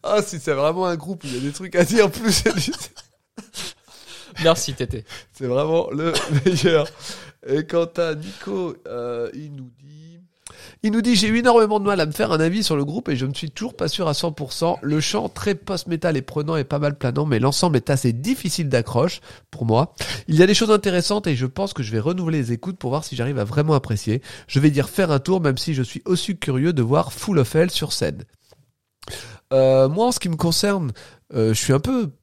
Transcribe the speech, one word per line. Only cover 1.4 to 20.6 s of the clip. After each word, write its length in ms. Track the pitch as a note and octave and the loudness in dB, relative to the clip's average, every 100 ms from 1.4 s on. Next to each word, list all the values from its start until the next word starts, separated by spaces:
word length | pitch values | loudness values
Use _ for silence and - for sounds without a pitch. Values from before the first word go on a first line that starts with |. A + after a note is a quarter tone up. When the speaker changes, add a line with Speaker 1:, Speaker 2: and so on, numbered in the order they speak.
Speaker 1:
des 100 | C#3 | -6
trucs 240 | C#3+ F#3 F3 | -8 -2 2
à 80 | |
dire, 260 | F3 A3+ G3+ | 4 4 2
plus 220 | - A3 | 2 0
c'est 240 | F3 - F#3 | 2 2 0
du 160 | A#3 E4+ - - _ _ _ - - - - - _ - - - - F#3 | -4 -6 -12 -18 _ _ _ -20 -18 -14 -14 -16 _ -20 -20 -20 -16 0
Speaker 2:
Merci, 300 | E3 E3 - C3 | 2 2 -2 -6
Tété. 280 | - A#2+ - - - | -6 -6 -12 -18 -20
Speaker 1:
C'est 140 | - B2+ | -8 -2
vraiment 420 | B2+ D3+ E3 - | 0 2 0 0
le 220 | C#3 E3 - - | -2 -2 -2 0
<laughs> 160 | D3 E3 | 2 2
meilleur. 420 | E3+ F3 D#3+ - - - - - _ A#2+ | 4 4 4 2 -6 -16 -16 -18 _ -2
Et 220 | C#3+ D#3+ | -2 0
quant 220 | E3+ E3+ E3+ | -2 0 -2
à 180 | E3 D3+ | -2 -4
Nico, 600 | F3+ G3 - G3 F3 - - | -8 -12 -8 -6 -6 -8 -10
euh, 420 | A#2+ A#2+ A#2 A#2 | -8 -6 -6 -8
il 180 | C3 D3+ C#3 | -10 -14 -14
nous 160 | B2+ A#2+ | -18 _
dit, 420 | C#3 D3+ D#3+ E3+ F3+ _ - - - - | -20 -20 -20 -20 _ _ -20 -20 -20 -4
il 80 | G#3+ | 0
nous 100 | A3 | 2
dit, 140 | A3+ A3 | 4 4
j'ai 120 | G#3 | 4
eu 100 | A3+ | 4
énormément 400 | A#3+ A#3 G#3+ G#3+ | 6 6 6 2
de 60 | G3 | 0
mal 140 | G3 | 0
à 60 | D#3 | 0
me 60 | |
faire 200 | C#3+ - | 0 0
un 80 | D#3 | 2
avis 240 | D#3+ G3+ | 2 0
sur 120 | - D3+ | 0 0
le 100 | C#3+ | -2
groupe 240 | F#3 B3 | -4 -4
et 60 | C3 | -2
je 100 | C3 | -4
ne 80 | |
suis 160 | C#3 D#3+ | -4 -8
toujours 260 | - A#3 - | -8 -10 -4
pas 120 | E3 | -4
sûr 200 | - E3 | -2 -2
à 60 | |
cent 180 | D3 E3+ | 0 -4
pour 220 | D3 C#3 | -4 -10
cent. 240 | - E3 - | -2 -2 -2
Le 160 | C#3 D3+ | 0 0
chant 300 | - G#3+ - | 0 -2 -4
très 260 | - G3+ F3+ | -4 -4 -4
post-metal 600 | - F3+ - E3 F3 C#3+ | -4 -6 -4 -2 0 -2
est 60 | |
prenant 360 | B2+ D3+ D3+ D#3+ | -2 -6 -2 -2
et 60 | |
pas 140 | C3+ D3 | -2 -2
mal 180 | D3 D3 | -2 -2
planant, 300 | B2 C3 D3+ | -2 0 0
mais 140 | A#2 | 2
l'ensemble 380 | B2+ - F3+ C#3 | 2 2 2 2
est 120 | - | 2
assez 240 | C#3 B2 | 2 2
difficile 560 | A2+ F3 C4 F3 - D3 | 0 -2 -2 -4 -4 0
d'accroche 520 | B2+ A2+ A#2+ E3+ - - - _ | 0 0 0 0 -2 -16 -20 _
pour 160 | - A2+ | -6 2
moi. 300 | A2+ D#3+ - - - - | 2 2 -4 -10 -8 0
Il 80 | D#3 | 6
y 80 | |
a 40 | F#3 | 6
des 60 | |
choses 160 | G#3 | 6